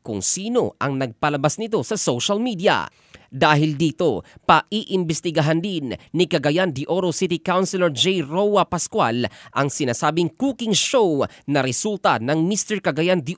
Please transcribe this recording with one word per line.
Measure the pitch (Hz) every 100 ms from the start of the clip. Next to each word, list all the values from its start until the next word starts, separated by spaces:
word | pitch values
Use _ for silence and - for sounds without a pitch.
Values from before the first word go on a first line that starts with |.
kung | - 104 -
sino | - 208 247 208 -
ang | 139 135
nagpalabas | 131 113 151 143 147 -
nito | 226 214 123
sa | 214
social | - 120 - 208
media. | 247 190 196 123 69 _ _ - _
Dahil | 135 156 147 156
dito, | 143 160 - 175 95 - - -
paiimbestigahan | 165 - 214 - 185 165 156 175 160 151 160
din | 196 175 131 98 -
ni | 156 175
Cagayan | 170 143 160 185
de | 131 147
Oro | 175 185
City | - 185 170
Councilor | - 180 185 185 180
J. | 127 175 190
Roa | 139 170 208 208
Pascual | 165 175 - - 127 117 110 - - -
ang | 139
sinasabing | - 135 117 151 160 170 -
cooking | 269 262 226
show | 196 - 269 202 143 113 - -
na | 143 131
resulta | 120 214 202 190 120
ng | 117 160 170
Mister | 208 - 208
Cagayan | 180 143 175 180
de | 131